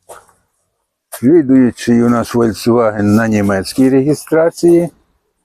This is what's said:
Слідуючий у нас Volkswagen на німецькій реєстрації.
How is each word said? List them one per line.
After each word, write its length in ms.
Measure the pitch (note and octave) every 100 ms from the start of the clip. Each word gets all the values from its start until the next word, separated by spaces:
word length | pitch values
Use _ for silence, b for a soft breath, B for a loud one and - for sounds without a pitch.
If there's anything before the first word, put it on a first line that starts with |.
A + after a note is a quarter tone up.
| _ - _ _ _ _ _ _ _ _ _
Слідуючий 960 | - A#2+ F3 B2+ C3 B2 - - A#2+
у 60 | A#2
нас 260 | A#2 A2 A#2+
Volkswagen 640 | A#2 G2+ A#2+ A#2+ A2 G#2+
на 260 | G#2 G#2 A2+
німецькій 640 | G#2+ G2+ G2 F#2+ - C3
реєстрації. 1000 | C3+ C#3 C#3+ - D#3 E3 - E3+ E3+ E3+ - _ _ _ _